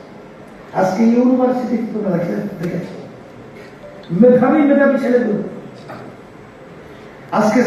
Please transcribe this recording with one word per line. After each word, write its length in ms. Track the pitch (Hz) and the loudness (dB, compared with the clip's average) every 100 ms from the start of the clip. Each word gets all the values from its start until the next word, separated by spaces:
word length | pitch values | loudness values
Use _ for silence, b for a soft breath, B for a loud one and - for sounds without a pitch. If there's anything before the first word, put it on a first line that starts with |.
| - - - - - - - - | -20 -20 -20 -20 -20 -20 -8 -2
আজকে 220 | 190 226 226 | 0 2 4
ইউনিভার্সিটি 640 | 240 254 254 247 247 220 226 - | 4 4 4 2 0 -2 -4 -4
তোমরা 180 | 214 190 170 | -4 -2 -2
দেখে-, 320 | 175 208 208 - | -2 -4 -6 -8
দেখেছো, 340 | 170 175 - - - - - - - - - - - - - 170 | -6 -6 -8 -14 -16 -20 -20 -20 -20 -20 -20 -20 -20 -20 -8 2
মেধাবী, 400 | 247 247 262 302 277 | 4 6 4 2 4
মেধাবী 280 | 277 277 226 | 4 4 2
ছেলেগুলো 380 | 233 247 214 202 - - - - - - - - - - - - - - - - - - - - | 2 0 0 -2 -6 -12 -16 -18 -18 -16 -18 -20 -20 -20 -20 -20 -20 -20 -20 -20 -20 -20 -6 0
আজকে 220 | 214 262 | 2 4